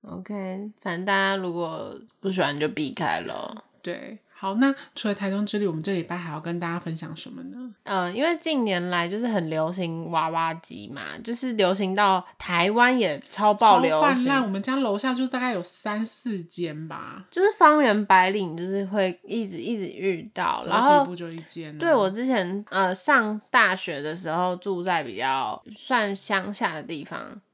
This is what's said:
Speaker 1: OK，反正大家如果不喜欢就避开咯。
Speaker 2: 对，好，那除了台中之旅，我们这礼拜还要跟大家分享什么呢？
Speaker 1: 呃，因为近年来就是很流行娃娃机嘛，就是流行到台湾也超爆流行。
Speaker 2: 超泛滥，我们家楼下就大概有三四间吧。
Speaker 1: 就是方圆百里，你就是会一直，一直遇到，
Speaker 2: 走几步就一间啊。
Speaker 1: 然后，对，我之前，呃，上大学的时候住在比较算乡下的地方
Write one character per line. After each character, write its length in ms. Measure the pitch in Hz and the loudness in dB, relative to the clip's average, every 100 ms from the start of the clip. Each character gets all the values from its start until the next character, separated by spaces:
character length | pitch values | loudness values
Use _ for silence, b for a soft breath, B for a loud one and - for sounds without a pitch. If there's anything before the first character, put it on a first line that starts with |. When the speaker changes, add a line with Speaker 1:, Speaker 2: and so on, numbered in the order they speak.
Speaker 1:
OK， 680 | 208 180 185 208 190 185 208 - | -12 -14 -10 -8 -8 -8 -10 -10
反 160 | - 170 | -8 -6
正 80 | 185 | 0
大 80 | |
家 220 | 196 196 196 | 2 2 0
如 180 | 185 | -2
果 420 | 170 170 160 101 - - _ | -4 -4 -6 -12 -14 -20 _
不 120 | 190 | -4
喜 100 | 190 | 0
欢 180 | 143 143 | 0 2
就 80 | 151 | -2
避 240 | - 147 | -2 -4
开 300 | - 170 80 | -2 -2 -2
咯。 340 | 82 - - - - _ | -4 -8 -10 -12 -18 _
Speaker 2:
对， 340 | - 175 - 214 _ | -10 -10 -12 -18 _
好， 220 | - 196 208 | -8 -4 2
那 180 | 269 277 B - | 4 2 B -6
除 120 | 214 | -2
了 60 | |
台 160 | 202 202 | -2 -2
中 160 | 196 208 | -2 -2
之 140 | 214 | 0
旅， 80 | 202 | 0
我 40 | |
们 80 | 160 | -2
这 120 | 160 | -2
礼 80 | 190 | -2
拜 160 | 165 175 | -2 -6
还 140 | 170 | -6
要 80 | 156 | -8
跟 200 | 165 170 | -6 -4
大 80 | 170 | -4
家 120 | 170 | -4
分 180 | 170 165 | -6 -8
享 180 | 160 160 | -8 -12
什 160 | - | -12
么 120 | 180 | -14
呢？ 280 | 175 220 254 208 | -14 -14 -14 -14
Speaker 1:
呃， 280 | - 196 180 | -4 -2 -2
因 120 | 196 | 0
为 120 | 311 339 | 0 0
近 240 | 320 294 226 | -2 0 0
年 240 | 180 180 | 0 0
来 180 | 180 170 | -2 -2
就 120 | 202 | -2
是 80 | 240 | -2
很 200 | 214 165 | -2 -2
流 240 | 156 160 | -2 -2
行 380 | 180 175 165 165 | -2 -4 -4 -4
娃 200 | 165 160 | -2 0
娃 220 | 165 165 165 | 0 -2 -4
机 340 | - - - | -12 -16 -14
嘛， 100 | 143 85 71 | -12 -12 -12
就 120 | - 233 | -8 -6
是 180 | 254 | -4
流 180 | 220 185 | 2 2
行 220 | 190 196 | 2 0
到 320 | 190 202 185 - B | 2 4 4 -2 B
台 320 | - 175 180 | -4 0 2
湾 280 | 220 247 254 | 4 4 4
也 200 | 196 143 - | 0 -2 -8
超 240 | - 208 | 0 2
爆 260 | 208 226 185 | 6 8 8
流 120 | 165 | 6
行。 100 | 156 | 4
Speaker 2:
超 140 | 277 262 | 4 4
泛 100 | 247 | 2
滥， 180 | 277 | 2
我 40 | 226 | 2
们 120 | 190 | -2
家 180 | 202 269 | -2 -2
楼 200 | 254 202 | 0 0
下 160 | 262 | 0
就 140 | 247 262 | -2 -2
大 120 | 254 | -2
概 140 | 254 | -2
有 80 | 214 | -2
三 420 | 175 - 214 208 | -6 -6 -6 -4
四 400 | 220 - 247 202 | -4 -6 -6 -6
间 440 | 170 - 170 151 160 | -6 -6 -6 -6 -10
吧。 360 | 151 - - 190 | -10 -12 -14 -10
Speaker 1:
就 140 | - | 2
是 80 | 392 440 | 2 8
方 240 | 330 302 | 6 8
圆 220 | 269 208 202 | 6 4 6
百 240 | 190 185 | 6 6
里， 120 | 202 | 2
你 140 | 185 165 | -2 -4
就 60 | |
是 200 | 175 196 196 | -4 -2 -2
会 340 | 208 185 175 | 0 0 0
一 240 | - 226 208 | -6 -4 -4
直， 120 | 175 | -6
一 180 | 127 226 | -6 -4
直 80 | 175 | -6
遇 420 | - 190 170 - | -4 -2 -2 -6
到， 260 | - 190 - | -4 -2 -2
Speaker 2:
走 80 | - | 0
几 340 | 202 254 294 277 | 4 6 6 4
步 100 | 175 | -4
就 140 | 170 | -8
一 100 | 165 | -10
间 300 | 160 170 160 151 | -12 -12 -12 -4
啊。 20 | |
Speaker 1:
然 0 | |
后， 0 | |
对， 140 | 339 | 2
我 160 | 285 190 | 4 4
之 160 | 202 254 | 0 0
前， 400 | 247 180 196 208 | 0 0 -4 -4
呃， 220 | 190 185 | 0 0
上 460 | 185 - 277 214 214 _ | 0 4 4 4 -4 _
大 240 | 254 214 185 | 4 4 2
学 260 | - 147 | -4 -6
的 140 | 147 170 | -6 -6
时 160 | 175 | -4
候 240 | 165 180 180 | 0 0 -2
住 260 | 202 185 | -4 -4
在 220 | 180 170 | 0 0
比 120 | 135 101 | -2 -4
较 480 | 131 135 117 - - 214 | 0 0 -2 -6 -12 -16
算 400 | - 247 208 196 | -2 0 0 -2
乡 360 | - 202 190 | -2 -2 -2
下 220 | 202 214 | -4 -4
的 80 | 156 | -4
地 240 | 147 165 - | -8 -10 -8
方 340 | - 107 160 _ | -10 -12 -16 _